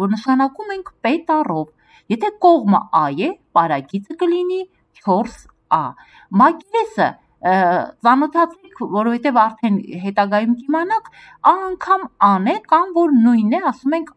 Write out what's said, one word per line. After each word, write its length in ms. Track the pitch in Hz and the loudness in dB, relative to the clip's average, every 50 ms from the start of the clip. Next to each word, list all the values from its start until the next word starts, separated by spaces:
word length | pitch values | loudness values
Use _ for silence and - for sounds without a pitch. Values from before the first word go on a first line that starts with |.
որ 120 | 190 196 214 | -4 -4 -4
նշանակում 600 | 214 - 262 262 262 269 269 269 - 427 415 392 381 | -4 -2 0 0 0 0 -2 -4 -8 -10 -10 -10 -10
ենք 120 | 359 - - _ | -12 -14 -12 _
P 180 | - 233 294 339 339 - | -4 -2 -2 -2 -2 -2
տառով։ 420 | 311 311 294 - 165 156 156 - _ _ _ _ _ _ _ - | -2 -2 -2 -2 -4 -4 -6 -8 _ _ _ _ _ _ _ -6
Եթե 240 | 214 226 403 415 415 - | -4 -4 -4 -6 -2 2
կողմը 420 | - 349 339 277 214 202 190 - - - | 4 4 4 4 4 2 0 0 0 0
A 160 | - 165 151 143 139 156 220 339 | 0 0 0 0 -2 -4 -4 -6
է, 20 | 392 - _ _ - | -6 -8 _ _ 0
պարագիծը 640 | 175 165 160 147 139 139 - - 202 202 - 311 339 359 | 0 0 2 0 -4 -4 -6 -10 -10 -10 -12 -8 -4 -2
կլինի 360 | 339 349 359 359 359 370 381 370 - _ _ _ _ _ _ | -2 -2 -2 -2 -4 -4 -6 -8 -10 _ _ _ _ _ _
չորս 420 | - 202 180 202 247 - - - - _ _ _ _ - 160 160 | -4 -2 -2 0 -2 -4 -10 -16 -20 _ _ _ _ -2 -2 -2
ա։ 60 | 147 127 - - - _ _ - - _ 190 | -2 -6 -10 -16 -20 _ _ -20 -12 _ 2
Մակերեսը, 800 | 196 254 320 339 330 - _ 415 466 440 - - 214 160 - - - _ _ _ _ | 4 4 4 2 0 -6 _ -4 -2 -2 -2 -2 0 0 0 -2 -6 _ _ _ _
ը, 180 | - 180 185 190 185 175 180 165 - - - _ | -2 0 2 2 2 2 2 0 -2 -6 -8 _
ծանոթացեք, 800 | - 233 254 269 294 302 311 339 339 330 330 - _ - - - 220 156 175 208 | 0 2 2 2 2 0 0 0 0 0 -2 -10 _ -20 -14 -12 -8 -4 -2 -2
որովհետև 380 | 220 233 233 240 269 285 247 240 | -2 -2 -2 -2 -2 0 2 2
արդեն 360 | 214 226 226 - - 220 202 185 - - 143 180 185 | 2 2 0 -2 -2 0 0 -2 -2 -6 -12 -10 -8
հետագայում 500 | 196 202 214 202 196 208 208 226 226 240 240 | -4 -2 0 0 0 0 0 0 0 -2 -2
կիմանաք, 540 | 262 - 311 320 339 381 440 440 - - - - - - - _ | -4 -4 -4 -2 -2 -2 -4 -4 -6 -8 -18 -20 -20 -20 -12 _
A 120 | - - 349 381 381 381 | 2 2 2 2 0 -6
անգամ 340 | 370 - - 349 381 381 359 - _ - 196 202 | -8 -6 -2 0 0 0 -2 -6 _ 2 2 2
A-ն 180 | 196 185 190 247 | 2 2 0 -2
է, 60 | 370 440 - - | -2 -4 0 2
կամ 240 | 311 330 370 392 339 | 2 2 2 0 0
որ 180 | 339 339 311 285 233 | 0 2 4 4 4
նույնն 340 | 226 240 240 226 208 208 269 | 4 4 4 2 2 0 -2
է, 60 | 370 381 277 | -2 -2 -4
ասում 240 | - - 254 277 320 | -6 -4 -4 -4 -4
ենք, 140 | 339 320 - - | -4 -4 -8 -2